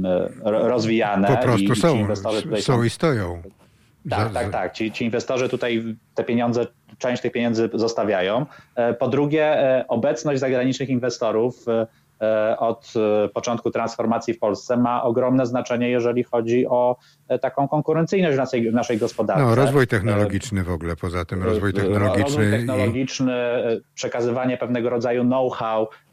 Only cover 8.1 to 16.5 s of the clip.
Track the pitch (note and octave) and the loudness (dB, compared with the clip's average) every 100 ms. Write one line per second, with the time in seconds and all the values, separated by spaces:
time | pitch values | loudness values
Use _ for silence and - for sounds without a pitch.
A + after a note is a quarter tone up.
8.1 | F#2+ F#2 A#2 D3 - - A#2+ A#2+ A2+ B2 | 0 0 -2 -4 -10 -8 -2 -2 0 0
9.1 | C#3 D3 D#3 D3+ C3+ C3 C3 - A#2 C#3+ | 0 2 2 2 2 2 2 0 -2 0
10.1 | D#3 D3+ C3+ C3 B2+ C3 B2+ C3 B2+ B2 | -2 -2 -2 0 0 0 -2 -2 -2 -2
11.1 | - A2 A2 B2 B2 A#2+ A2+ A2+ _ _ | -2 0 0 0 -2 -2 -2 -2 _ _
12.1 | - A2 A2 G#2+ - A2+ - - A#2 G#2+ | -4 0 2 0 0 -2 -2 -4 0 2
13.1 | G#2+ G2+ A#2+ B2 A#2 A2+ A#2+ A2+ - A2+ | 2 0 -2 -4 -2 -2 -2 -4 -2 0
14.1 | A2+ A#2 A2+ G#2+ G2 - B2 A#2+ A#2+ B2 | 0 -2 -2 -2 -2 0 0 2 2 0
15.1 | B2 B2+ C3 A#2+ B2 A#2+ A#2+ B2 B2 A#2+ | 0 2 2 2 -2 -2 -2 0 2 2
16.1 | B2 - A#2+ A2+ | 0 0 0 2